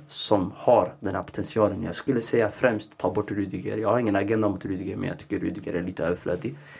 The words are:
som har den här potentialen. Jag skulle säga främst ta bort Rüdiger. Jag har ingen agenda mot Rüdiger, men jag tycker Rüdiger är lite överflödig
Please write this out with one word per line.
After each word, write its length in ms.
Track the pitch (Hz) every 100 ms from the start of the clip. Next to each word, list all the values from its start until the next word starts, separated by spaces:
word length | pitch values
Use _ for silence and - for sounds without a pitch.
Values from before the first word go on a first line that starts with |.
| -
som 460 | - - 101 90 -
har 380 | - 117 87 -
den 160 | 98 95
här 80 |
potentialen. 600 | - - 95 113 104 95
Jag 120 | 90 85
skulle 260 | - 123
säga 280 | - 120 104
främst 480 | - 127 107 - -
ta 140 | 92
bort 180 | 98 101
Rüdiger. 460 | 101 98 95 104 107
Jag 120 | 107
har 100 | 117
ingen 160 | 113 98
agenda 340 | 101 110 104
mot 160 | 92 98
Rüdiger, 300 | 95 95 98
men 120 | 95
jag 120 | 90
tycker 200 | - 101
Rüdiger 360 | 90 90 - 85
är 80 |
lite 220 | 90 92 82
överflödig 500 | 90 - 90 - 139 -